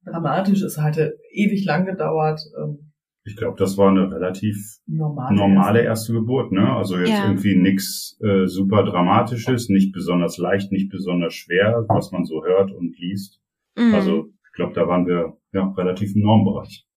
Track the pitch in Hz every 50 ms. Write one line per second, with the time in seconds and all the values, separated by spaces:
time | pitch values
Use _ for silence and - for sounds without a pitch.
0 | _ - 165 170 156 147 147 180 196 202 196 - 175 - - 151 151 151 151 160
1 | 151 - - - _ _ - 180 208 208 220 - - - 147 170 185 190 185 151
2 | 151 160 160 160 156 156 156 156 - - - - 151 147 147 - - _ _ _
3 | _ _ _ _ _ 104 104 - 107 98 - - 117 98 98 101 98 95 98 95
4 | 92 - - - 90 92 92 - 110 107 104 - - - - _ _ - 156 156
5 | 156 151 147 135 127 - 101 101 101 98 98 98 - 104 110 117 113 110 110 107
6 | - - 117 113 107 120 131 135 117 - 95 92 107 131 127 107 95 95 90 90
7 | 90 90 107 101 101 104 98 95 98 101 95 90 90 95 95 98 - - - -
8 | - - _ _ 110 104 98 98 95 87 85 95 98 98 104 101 95 - 92 92
9 | 87 90 101 117 120 120 127 117 - 127 127 117 - - 98 98 95 95 92 90
10 | - 85 90 90 87 82 - - 87 90 98 98 98 - 98 95 95 - 98 87
11 | 95 92 90 87 87 - - - - - 87 92 101 107 117 117 110 101 107 -
12 | - - 95 90 87 - - - - 90 92 98 98 98 - 90 87 82 - _
13 | 87 90 101 101 98 - _ _ _ _ _ _ _ _ _ 214 240 233 214 202
14 | 190 190 202 220 - - _ _ _ _ _ - 87 85 - - - 87 90 90
15 | 90 90 87 87 82 80 - _ _ _ - 98 98 98 - - 90 92 92 -
16 | 107 98 - 107 101 104 113 104 95 92 - - - - - - _ _ _